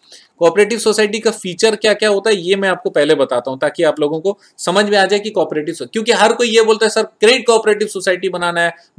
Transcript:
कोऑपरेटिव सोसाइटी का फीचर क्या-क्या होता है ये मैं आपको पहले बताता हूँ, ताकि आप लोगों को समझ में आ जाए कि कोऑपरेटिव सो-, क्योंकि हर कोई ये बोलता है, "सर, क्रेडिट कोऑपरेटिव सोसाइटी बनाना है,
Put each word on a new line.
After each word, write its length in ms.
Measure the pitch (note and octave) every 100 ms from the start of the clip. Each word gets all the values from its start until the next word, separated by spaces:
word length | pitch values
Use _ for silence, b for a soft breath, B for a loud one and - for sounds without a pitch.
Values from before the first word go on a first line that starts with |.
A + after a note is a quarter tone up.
| b b b -
कोऑपरेटिव 400 | E3+ F#3+ G#3 A3+
सोसाइटी 400 | A3 G#3+ G#3+ A3
का 120 | A3+
फीचर 440 | G#3+ F#3 F3 A3 G#3
क्या-क्या 340 | A3 G3+ G#3+
होता 200 | G3+ A3
है 60 | G3+
ये 200 | E3+ G3
मैं 140 | G3
आपको 200 | F3+ F#3
पहले 260 | D#3+ D3 D3
बताता 360 | B2+ B2 C3+
हूँ, 80 | C3
ताकि 240 | D3 -
आप 160 | D#3 D3+
लोगों 200 | D3 D#3+
को 200 | F3+ G3+ b b
समझ 320 | - F#3+ G#3
में 80 | G3+
आ 80 | F#3
जाए 140 | G3+
कि 100 | G#3+
कोऑपरेटिव 460 | G3+ - D#3 D3+ D#3
सो-, 120 | B2
क्योंकि 180 | A3 A3
हर 220 | G3 A3
कोई 160 | A#3 A#3+
ये 120 | A3
बोलता 240 | A3 G#3+ G#3+
है, 40 |
"सर, 140 | A3
क्रेडिट 440 | G#3 - G#3+ C4 A3
कोऑपरेटिव 400 | A3+ G#3+ G#3 G#3+
सोसाइटी 420 | F#3+ F#3+ F3 F#3+
बनाना 320 | F3 F3 E3+
है, 140 | E3+ - b